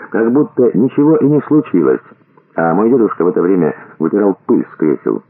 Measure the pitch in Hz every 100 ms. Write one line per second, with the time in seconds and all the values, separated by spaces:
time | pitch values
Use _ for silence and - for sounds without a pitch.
0 | - 104 113 131 143 - 123 92 127 -
1 | 147 160 156 147 - 151 - 87 67 64
2 | - - _ _ _ - 82 87 113 131
3 | 101 - 87 87 87 92 76 - - -
4 | 80 101 101 92 - 87 - - 78 65
5 | - 52